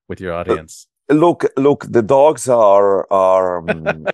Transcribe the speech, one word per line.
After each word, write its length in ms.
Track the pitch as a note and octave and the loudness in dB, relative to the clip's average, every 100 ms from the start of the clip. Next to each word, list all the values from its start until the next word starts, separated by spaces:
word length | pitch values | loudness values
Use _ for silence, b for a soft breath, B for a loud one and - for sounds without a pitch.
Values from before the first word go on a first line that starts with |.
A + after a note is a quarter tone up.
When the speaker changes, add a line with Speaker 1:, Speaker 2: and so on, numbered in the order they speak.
| - | -16
Speaker 1:
with 120 | F2+ | -12
your 120 | F#2 | -10
Speaker 2:
Uh, 40 | E2+ | -8
Speaker 1:
audience? 460 | F2 D#2+ D#2+ - _ _ - | -6 -6 -8 -20 _ _ -2
Speaker 2:
look, 340 | D3+ F3 D3 - C3+ | 2 2 0 -4 0
look, 260 | C#3+ C3+ - | 0 0 -2
the 120 | A#2 | -2
dogs 460 | G#2+ C3+ D3+ - C3 | 2 4 2 0 0
are, 580 | A#2+ G#2 G2+ G2+ F#2+ - | 2 4 4 2 0 0
are, 460 | F#2+ F#2+ F#2+ F#2 F2 | 0 2 2 0 -4
um, 500 | E2 D#2+ E2 D#2 D2+ | -6 -8 -6 -6 -8